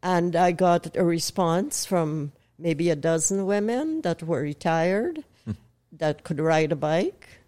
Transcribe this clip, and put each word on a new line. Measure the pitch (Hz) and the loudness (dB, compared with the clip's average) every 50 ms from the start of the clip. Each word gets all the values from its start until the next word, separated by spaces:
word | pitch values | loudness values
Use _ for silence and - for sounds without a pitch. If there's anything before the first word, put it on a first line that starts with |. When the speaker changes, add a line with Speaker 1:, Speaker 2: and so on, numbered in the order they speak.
| - | 0
Speaker 1:
And | 180 180 175 170 180 165 | 2 2 2 2 2 2
I | 170 185 180 175 | 4 4 4 4
got | 156 185 180 175 175 - 160 - | 4 4 4 4 4 2 -2 -2
a | - 190 | 0 2
response | 170 170 170 - - - - 185 165 165 175 202 294 - - - | 2 2 0 -2 -4 -2 0 0 2 2 0 0 -2 -4 -6 -4
from | - 196 180 165 156 151 160 143 147 - _ _ _ _ _ | -2 0 0 0 0 -2 -4 -6 -8 -10 _ _ _ _ _
maybe | 156 170 160 143 170 175 | -4 -2 -2 0 0 0
a | 165 | 0
dozen | 147 139 165 165 165 160 - 190 196 196 | 0 0 0 0 0 0 0 -2 -2 0
women | 185 202 202 202 214 233 254 302 320 311 320 302 | 0 0 0 0 0 -2 -2 -2 -2 -4 -2 -2
that | 175 165 - 170 | -2 -4 -4 -2
were | 160 170 135 156 | -4 -2 -2 -2
retired | 147 147 - - 175 160 165 160 175 190 202 233 349 330 320 285 _ _ _ _ | -4 -6 -4 -2 -2 0 2 2 0 0 0 -2 -4 -6 -8 -12 _ _ _ _
Speaker 2:
Hmm. | 220 208 - _ _ _ _ _ _ - | -10 -10 -10 _ _ _ _ _ _ -10
Speaker 1:
that | 156 160 151 147 - _ | -4 -2 -2 -2 -2 _
could | - 170 143 | -8 -4 -2
ride | 156 160 160 156 160 151 165 | 0 2 2 2 2 2 0
a | |
bike. | 143 143 151 156 165 196 349 - _ - - - - _ | -2 0 0 0 0 0 -2 -4 _ -20 -20 -20 -20 _